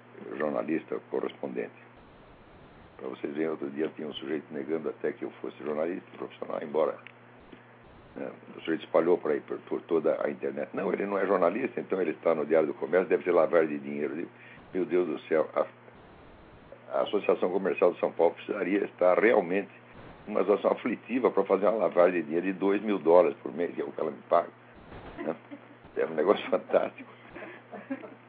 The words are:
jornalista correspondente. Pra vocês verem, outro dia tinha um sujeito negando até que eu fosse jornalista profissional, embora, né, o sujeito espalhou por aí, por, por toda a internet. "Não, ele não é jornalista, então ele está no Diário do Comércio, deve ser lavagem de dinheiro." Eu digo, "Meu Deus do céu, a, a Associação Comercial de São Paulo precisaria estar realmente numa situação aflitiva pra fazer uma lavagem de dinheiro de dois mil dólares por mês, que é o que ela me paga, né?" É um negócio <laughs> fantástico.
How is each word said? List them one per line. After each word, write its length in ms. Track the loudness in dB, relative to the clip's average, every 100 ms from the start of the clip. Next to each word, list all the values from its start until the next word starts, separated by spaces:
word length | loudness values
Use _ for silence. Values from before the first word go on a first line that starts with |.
| -20 -16 -12 -4
jornalista 600 | -2 -2 -2 -4 -4 -10 -4
correspondente. 720 | -4 -4 -8 -8 -6 -8 -12 -20 -20 -20 -20 -20 -20 -20 -20 -20 -20 -20 -14
Pra 140 | -12
vocês 240 | -8 -8
verem, 160 | -2 -2
outro 200 | -2 -6
dia 200 | -4 -4
tinha 140 | -4 -10
um 60 |
sujeito 320 | -8 -6 -6 -6
negando 340 | -10 -4 -4 -4
até 240 | -4 -6
que 120 | -4
eu 80 | -10 -10
fosse 200 | -12 -8
jornalista 460 | -6 -2 -2 -4 -10 -12
profissional, 420 | -12 -10 -8 -8
embora, 340 | -4 0 0 -2 -14 -20 -20 -20 -20 -20 -20 -20 -20 -20 -18 -12
né, 160 | -12 -12 -18 -12
o 60 |
sujeito 240 | -4 -4 2
espalhou 320 | 2 4 2
por 140 | 2
aí, 100 | -2
por, 160 | -4 -10
por 220 | -6 -8
toda 360 | 0 0 2 0 -2
a 40 |
internet. 400 | -4 -6 -6 -8
"Não, 200 | -4 -4
ele 120 | -2 -2
não 140 | -2
é 80 | 2
jornalista, 540 | 4 4 2 -4 -6
então 200 | -4 -2
ele 100 | -2
está 220 | 0 0
no 120 | 2 4
Diário 220 | 4 2
do 60 |
Comércio, 360 | -2 0 2 2
deve 160 | 0 4
ser 80 |
lavagem 340 | 4 4 4 2
de 120 | -2
dinheiro." 340 | -6 -6 -4
Eu 20 | -6
digo, 140 | -10 -14 -20 -20 -8
"Meu 120 | -4 0
Deus 220 | 0 0
do 120 | -4 0
céu, 220 | 0 2
a, 120 | 0 -2 -6 -20 -20 -20 -20 -20 -20 -20 -20 -20 -20 -6 -2
a 40 |
Associação 500 | 0 0 2 2 0
Comercial 400 | 0 -2 4 2
de 80 | 4
São 140 | -4
Paulo 200 | 2 2 2
precisaria 500 | -6 -4 0 0 -2
estar 340 | 2 4 6
realmente 500 | 6 4 2 -2 -4 -14 -20 -20 -20 -18 -4
numa 140 | -2
situação 300 | 2 2 2
aflitiva 580 | 0 -2 -6 -4 0 2
pra 140 | 2
fazer 240 | 2 2 4
uma 100 | 2
lavagem 440 | 2 6 6 4
de 60 | 0
dinheiro 180 | -2 -2
de 80 |
dois 280 | 0 2 2
mil 160 | 0 0
dólares 400 | 6 8 6 0
por 100 | -8
mês, 200 | -4 -4 -4
que 60 |
é 20 |
o 80 | -8
que 80 | -4
ela 120 | -6
me 100 | -6 0
paga, 200 | 2 2 -10 -20 -20 -18 -16 -16 -10
né?" 180 | -8 -8 -10 -20 -18 -20 -10 -4
É 80 | -2
um 80 |
negócio 320 | 0 2 2 0
<laughs> 0 |
fantástico. 640 | -4 0 0 0 -8 -20 -20 -20 -16 -16 -18 -18 -18 -12 -12 -12 -20